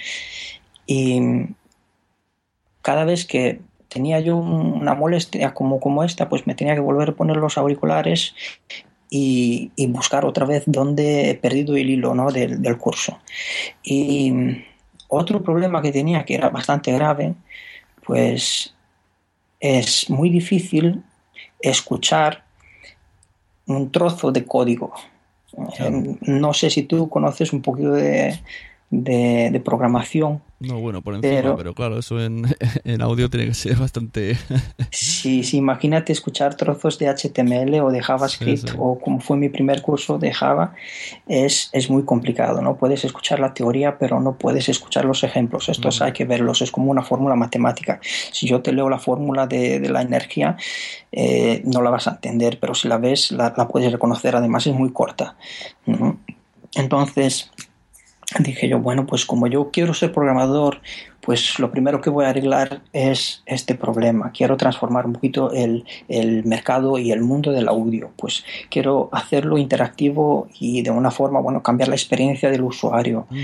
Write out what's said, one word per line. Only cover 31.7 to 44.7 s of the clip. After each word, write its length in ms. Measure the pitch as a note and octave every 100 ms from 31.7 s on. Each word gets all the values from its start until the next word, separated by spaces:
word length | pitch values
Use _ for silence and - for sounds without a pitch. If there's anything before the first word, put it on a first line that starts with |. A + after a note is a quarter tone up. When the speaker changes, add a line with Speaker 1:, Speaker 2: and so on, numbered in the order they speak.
Speaker 2:
claro, 240 | - A#2 A2+
eso 200 | - A#2
en, 220 | A2+ A2+ B2 -
<laughs> 200 | A#2+ A#2+
en 180 | B2 A#2
audio 260 | A#2 A#2+ B2
tiene 180 | A#2+ A#2
que 80 |
ser 220 | A2+ - B2
bastante 640 | C3 A#2 A2 A2 G2+ A#2+ - C3
<laughs> 260 | - - A#2+
Speaker 1:
Sí, 520 | - - - C3 C3
sí, 140 | B2 C#3
imagínate 540 | C3+ B2+ D3 D#3+ D#3+
escuchar 420 | D#3 - - C#3+
trozos 440 | C#3+ D3+ C#3+ D#3+ -
de 100 | C#3+
H 200 | C#3 C3+
T 120 | -
M 180 | B2 B2
L 200 | C3+ D3+
o 80 | C3+
de 100 | B2
JavaScript, 580 | B2 C3 C3+ - A#2 A2+
Speaker 2:
Sí, 60 | -
sí. 60 | -
Speaker 1:
o 200 | B2+ B2+
como 220 | C#3+ B2+
fue 160 | - C#3+
mi 140 | C#3+
primer 320 | C#3 C3+ C#3
curso 340 | - C#3+ - D3+
de 160 | D3
Java, 420 | - C#3 D3 F3 - - - - - -
es, 420 | C3+ C#3 - -
es 180 | C3+ C3
muy 140 | C3+
complicado, 580 | C#3 A#2+ A#2+ A#2+ A#2+ -
¿no? 160 | B2 C3
Puedes 260 | C3 C#3
escuchar 360 | C3 - - C#3
la 120 | C3+
teoría, 460 | - A#2+ C3+ C#3+ C#3
pero 220 | C3+ C3
no 180 | C3 C3
puedes 320 | B2 C3+ -